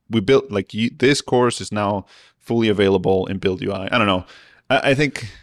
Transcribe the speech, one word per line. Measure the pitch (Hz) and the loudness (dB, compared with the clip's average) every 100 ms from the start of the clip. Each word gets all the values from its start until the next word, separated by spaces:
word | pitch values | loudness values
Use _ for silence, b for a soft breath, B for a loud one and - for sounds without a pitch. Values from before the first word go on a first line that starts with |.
| - | -4
we | 113 | -2
built, | 95 135 - | 4 2 2
like, | 101 98 | -4 -4
you, | 104 117 | -4 -4
this | - 139 143 | 0 2 2
course | - 123 123 - | 0 0 2 -2
is | 95 | -6
now | 107 101 101 b b b b | -4 -2 -4 b b b b
fully | - 117 113 | -4 0 2
available | 101 98 95 90 95 - | 2 4 4 2 0 -2
in | 95 | -4
Build | 95 92 | -4 -4
U | 98 | -4
I." | 95 95 | -6 -2
I | 123 | 0
don't | 104 | 2
know. | 92 B B B B - | 0 B B B B -2
I, | 131 139 | 0 2
I | 135 | 0
think | 147 - 110 - | 0 -4 -14 -6